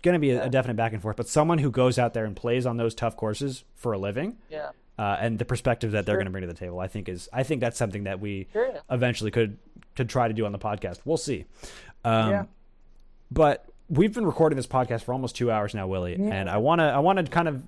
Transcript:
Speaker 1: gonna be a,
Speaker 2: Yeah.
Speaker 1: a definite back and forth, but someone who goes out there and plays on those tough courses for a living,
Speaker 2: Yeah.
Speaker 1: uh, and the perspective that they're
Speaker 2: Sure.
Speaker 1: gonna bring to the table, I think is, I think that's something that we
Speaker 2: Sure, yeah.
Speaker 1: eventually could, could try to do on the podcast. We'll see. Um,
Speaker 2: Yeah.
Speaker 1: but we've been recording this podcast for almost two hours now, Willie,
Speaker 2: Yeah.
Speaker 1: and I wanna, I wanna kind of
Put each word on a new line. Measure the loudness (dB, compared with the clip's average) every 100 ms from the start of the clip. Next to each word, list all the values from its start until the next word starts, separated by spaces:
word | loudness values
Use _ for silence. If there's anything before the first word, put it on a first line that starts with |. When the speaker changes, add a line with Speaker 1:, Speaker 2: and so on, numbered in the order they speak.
Speaker 1:
gonna | 2 4
be | 4
a, |
Speaker 2:
Yeah. | 2 2
Speaker 1:
a |
definite | 0 0 0
back | -2
and | -2
forth, | -6 -4
but | 0
someone | 4 4 4
who | 2
goes | 4 4 4
out | 2
there | 0
and | -4
plays | -4 0 0 0
on | 0
those | -2
tough | 0 -4 -2
courses | -4 -2 -4 -6 -14
for | -8 -4
a | -2
living, | -2 -2 -6 -8 -12
Speaker 2:
Yeah. | -10 -10 -12 _ -4
Speaker 1:
uh, | -2 0
and | 0 -2
the |
perspective | -2 -2 0 0 0
that | -2 2
they're | 0
Speaker 2:
Sure. |
Speaker 1:
gonna | 0
bring | -4
to | -8
the |
table, | -8 -8 -6
I | -6
think | -6 -8
is, | -10 -6
I | -4
think | -2 0
that's | -2 -2
something | -4 -4
that | -6 -6
we | -6 -6 -4
Speaker 2:
Sure, | -2 -2
yeah. | -4 -4
Speaker 1:
eventually | 0 0 0 -2
could, | 0 0 -2 -16 -20 -14
could | -6 -2
try | 0 0
to |
do | 0
on | -2
the | -4
podcast. | -6 -6 -6 -8
We'll | -4 -2
see. | -2 -6 -8 -18 -18 -18 -20 -4
Um, | 2 4 4
Speaker 2:
Yeah. | 2 -2 -12 -20 -20 -20 -20 -20 -20 -6
Speaker 1:
but | 4 4 4 -4 -20 -2
we've | 2 2
been | 2 -2
recording | 4 4 4
this | 0
podcast | 0 0 -2
for | -4
almost | -4 -4 -2
two | 0
hours | 2 0
now, | -4 -4
Willie, | -2 -2 -2
Speaker 2:
Yeah. | -2
Speaker 1:
and | -2 0
I | 2
wanna, | 4 4 4
I | 4
wanna | 4 2
kind | 2 0 0
of | -2